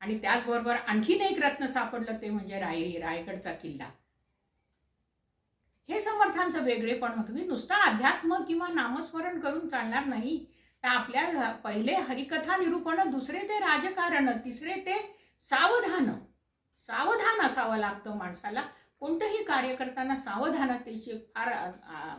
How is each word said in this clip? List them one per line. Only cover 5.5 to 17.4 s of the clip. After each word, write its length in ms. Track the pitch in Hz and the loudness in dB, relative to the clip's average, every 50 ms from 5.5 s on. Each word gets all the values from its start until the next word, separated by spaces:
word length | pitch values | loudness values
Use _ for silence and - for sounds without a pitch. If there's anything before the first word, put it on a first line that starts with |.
| _ _ _ _ _ _ _ - | _ _ _ _ _ _ _ -4
हे 100 | 339 427 | -2 -2
समर्थांचं 640 | 427 427 427 415 403 - 330 339 359 349 320 320 254 | 0 2 4 4 4 4 4 2 0 0 0 0 0
वेगळेपण 480 | 254 226 214 220 226 254 - 254 233 226 | 0 2 2 0 0 -2 0 -2 -2 -2
होतं 240 | 220 214 - 226 | -2 -4 -4 -4
की 80 | 302 359 | -4 -4
नुसतं 300 | 370 277 214 - - 370 | -2 -4 -4 -2 2 4
अध्यात्म 680 | 415 392 294 220 208 254 285 349 - - 330 349 381 - | 4 6 4 4 4 4 2 2 2 2 0 0 0 0
किंवा 240 | 320 330 330 349 349 | 0 -2 -2 -2 0
नामस्मरण 720 | 339 294 247 233 254 311 330 - - 320 320 359 359 320 | 0 0 0 0 0 -4 -4 -6 -6 -4 -4 -4 -4 -2
करून 280 | 294 277 302 330 - - | -2 -2 -2 -2 -4 -2
चालणार 360 | 277 240 226 220 233 269 277 | -2 -2 -2 0 0 0 0
नाही, 400 | 277 240 220 226 269 320 - - - _ _ _ _ _ _ - | 0 -2 -2 -2 -2 -2 -4 -6 -8 _ _ _ _ _ _ 0
तर 60 | 247 | 2
आपल्या 640 | 254 247 - 247 233 269 320 359 339 277 240 226 226 | 2 2 2 0 0 0 2 2 2 0 0 0 -2
पहिले 420 | - - 214 208 208 220 262 359 | -4 -6 -4 -2 0 2 2 2
हरिकथा 640 | 381 - 254 254 254 269 - 320 320 302 302 370 | 2 2 0 -2 -4 -4 -2 -2 -2 0 0 2
निरूपण, 540 | 381 370 339 349 349 - 330 330 370 381 311 | 2 2 2 2 0 0 0 2 2 2 2
दुसरे 280 | 254 269 - - 320 370 | 2 -2 -2 -4 -4 -4
ते 200 | 403 403 415 415 | -4 -2 -2 0
राजकारण, 720 | 403 330 302 277 254 370 381 370 330 311 302 285 269 254 | 2 4 2 2 2 0 -2 0 0 2 2 4 4 2
तिसरे 440 | 226 220 - 254 220 240 294 339 381 | 2 0 -4 -8 -10 -8 -6 -6 -6
ते 420 | 381 381 370 392 427 427 - - - _ _ _ - | -6 -4 -2 -2 -2 -4 -6 -14 -20 _ _ _ -18
सावधान. 720 | - - 269 262 339 381 466 480 403 339 339 359 262 208 - - - - _ _ _ _ _ _ _ _ _ _ - | -6 0 2 4 6 6 6 4 2 2 2 2 2 2 0 -2 -8 -16 _ _ _ _ _ _ _ _ _ _ -10
सावधान 600 | - 226 240 285 359 466 453 427 440 440 427 | -6 -2 0 2 4 4 4 4 4 4 4